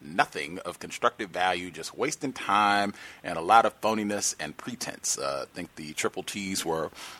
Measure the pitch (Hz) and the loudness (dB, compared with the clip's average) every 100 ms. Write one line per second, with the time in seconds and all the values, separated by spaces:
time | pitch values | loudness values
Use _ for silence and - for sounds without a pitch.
0 | 71 92 147 - 73 90 87 - 85 - | -6 0 0 0 -6 -6 -8 -10 -10 0
1 | 120 - 101 87 92 90 90 80 80 71 | 0 0 -4 0 2 2 -4 -8 -10 -4
2 | 131 - 139 120 - 101 104 101 101 - | -4 -2 -6 -6 2 4 6 4 2 -2
3 | - - - 82 85 113 107 - 107 110 | -14 -12 -6 -4 8 8 8 4 0 0
4 | 104 104 - - 76 - - 117 - - | 0 0 -2 -2 -6 -8 -10 -8 -8 -6
5 | - - 67 69 - - 85 - 76 - | -4 -2 -2 -2 -6 -8 -10 -10 -10 -2
6 | 107 - - 107 98 95 82 80 78 - | -2 -2 -6 -6 -4 -2 0 -2 -2 -6
7 | - - | -14 -16